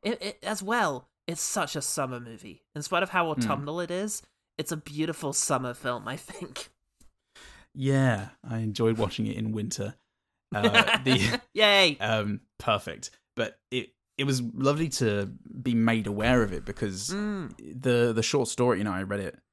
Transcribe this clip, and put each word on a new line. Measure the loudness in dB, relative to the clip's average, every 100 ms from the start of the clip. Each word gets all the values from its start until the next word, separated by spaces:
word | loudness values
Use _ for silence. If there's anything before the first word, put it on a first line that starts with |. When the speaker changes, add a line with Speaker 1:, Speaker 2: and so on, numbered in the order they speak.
Speaker 1:
it, | -4 -4
it, | -6 -8
as | -6 -6
well, | -2 0 0 -2 -10 _ -10
it's | -6
such | -2 -2 -2 -4
a |
summer | -4 -2 -4 -6
movie. | -10 -16 -16 -18 _ -10
In |
spite | -2 0
of | 2
how | 2 2
Speaker 2:
Mm. | 2
Speaker 1:
autumnal | 2 0 -2 -4
it | -4
is, | -4 -4 -6 -10 _ _ -8
it's | -6
a | -6
beautiful | -6 -4 -2 -2 -2
summer | -2 0 0 -2
film, | -6 -6 -6 -6
I | -10
think. | -10 -14 -12 -12 -14 _ _ _ -20 _ _ -20 -20 -20 -20
Speaker 2:
Yeah, | -4 0 4 4 2 -4 -14
I | -8 -4
enjoyed | -4 2 2 4
watching | 0 0 -4
it | -2
in | -4
winter. | -4 -4 -6 -8 -10 _ _ _ _ _
Uh, | 0 4 4 4 2
Speaker 1:
<laughs> |
Speaker 2:
the, | 4 4 4 0 -4
Speaker 1:
Yay! | 4 6 8 6 4
Speaker 2:
um, | 0 0 0 -4 _ _
perfect. | 0 0 0 -10 -12 _ _ -4
But | -4 -4 _
it, | -6 -6 _ _ -4
it |
was | 0 0
lovely | -2 0 2 2 0
to | 0 0 2 -2 -8 -16 -8
be | 0 4
made | 4 2 0
aware | 0 4 4
of | 4
it, | 0
because | -8 -6 -4 -4 -6
Speaker 1:
Mm. | -4 -4 -6 -8 -12 -14 -4
Speaker 2:
the, | 0 4 4
the | 2
short | 2 2 0
story, | 2 4 4
you | 0
know, |
I | -2
read | -2 -4
it | -4 -8 _